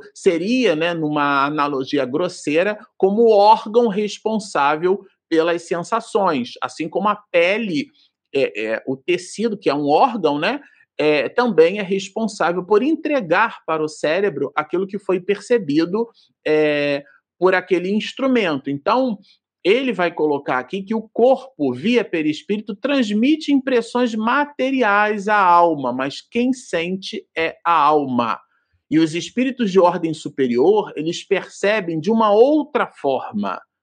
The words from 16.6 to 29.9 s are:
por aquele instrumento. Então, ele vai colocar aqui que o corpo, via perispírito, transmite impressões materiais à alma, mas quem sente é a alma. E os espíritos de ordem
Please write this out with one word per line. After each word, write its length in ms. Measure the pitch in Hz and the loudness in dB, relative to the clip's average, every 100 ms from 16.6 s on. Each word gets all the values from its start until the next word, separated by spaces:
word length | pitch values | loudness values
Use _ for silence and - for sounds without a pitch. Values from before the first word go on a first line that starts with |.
| 151 147 143 143 - _ _ _ | 2 0 -2 -4 -8 _ _ _
por 160 | 180 | 2
aquele 360 | 185 180 175 180 | 2 0 -2 0
instrumento. 800 | 214 196 - 262 247 185 143 139 | -4 -4 -4 0 0 0 -2 -4
Então, 500 | 143 196 240 262 202 _ _ _ _ | -4 -2 0 -2 -4 _ _ _ _
ele 300 | 175 240 262 | 0 2 0
vai 180 | 185 175 | -2 -2
colocar 460 | 170 151 143 147 127 | -2 -2 -2 -2 -4
aqui 240 | 127 196 | -4 -8
que 120 | 190 | -6
o 140 | 220 220 | -6 -6
corpo, 640 | - 240 262 - - 139 | 0 2 2 -2 -4 -4
via 320 | 123 185 240 | -2 0 0
perispírito, 720 | 196 170 151 147 - 214 214 214 | 0 -2 -2 -4 -4 -6 -6 -8
transmite 760 | 277 277 214 208 254 311 302 | -2 0 0 0 2 0 0
impressões 640 | 277 262 240 233 240 247 | 0 0 -2 -2 -2 -2
materiais 1120 | 220 220 269 285 - 262 269 220 202 208 214 196 | -2 -2 0 -2 -4 -2 0 2 2 2 0 0
à 120 | 208 | 2
alma, 520 | 180 175 170 151 127 | 6 6 6 2 -2
mas 300 | 127 139 - | -4 -4 -6
quem 320 | - 233 247 | -6 -2 -2
sente 760 | 254 - 175 170 190 196 220 - 160 | -2 -4 -4 -4 -6 -8 -12 -10 -4
é 200 | 165 - | -4 -4
a 80 | 170 | 0
alma. 640 | 165 143 151 135 123 117 - _ _ _ _ _ | 2 4 2 0 -2 -2 -6 _ _ _ _ _
E 80 | 156 | 0
os 160 | 160 | 0
espíritos 560 | 170 165 - 262 247 214 | -2 -6 -4 -4 -2 0
de 100 | 185 | 4
ordem 320 | 175 | 4